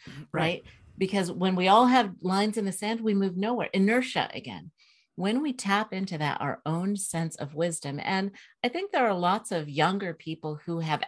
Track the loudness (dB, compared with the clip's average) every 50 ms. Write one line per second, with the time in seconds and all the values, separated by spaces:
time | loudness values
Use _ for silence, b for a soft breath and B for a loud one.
0 | B B B -16 -12 -6 -2 -2 0 0 -2 -4 B B B B B -14 -6 -4
1 | -2 0 0 0 -2 -2 -2 0 0 2 2 4 6 6 8 8 8 8 6 6
2 | 4 2 -2 -6 -4 0 0 2 2 0 0 -2 -2 -2 -4 -4 -4 -4 -2 -2
3 | 0 0 2 2 2 0 0 -2 -2 0 0 -2 -2 0 2 2 4 4 4 2
4 | 2 0 0 -2 -2 -2 -4 -10 -10 -10 -12 -12 -14 -16 -20 b b b b b
5 | b b _ -4 -2 0 0 0 -2 -2 -4 -4 -2 0 2 0 0 -2 -4 -6
6 | -4 -4 -2 -2 0 0 0 0 -2 -4 -4 -4 -4 -2 -2 0 0 -2 -2 -2
7 | -4 -4 -4 -4 -4 -4 -4 -8 -8 -6 -4 -2 -2 -2 -2 -4 -6 -6 -6 -4
8 | -2 -2 0 0 -2 -4 -6 B B B B _ -4 -4 -4 -4 -6 -2 0 2
9 | 2 2 2 2 2 2 2 0 -2 -4 -4 -4 -4 -2 0 2 2 2 2 0
10 | -4 -6 -8 -8 -10 -10 -10 -8 -6 -8 -8 -8 -6 -6 -4 -4 -2 -2 -2 0
11 | 0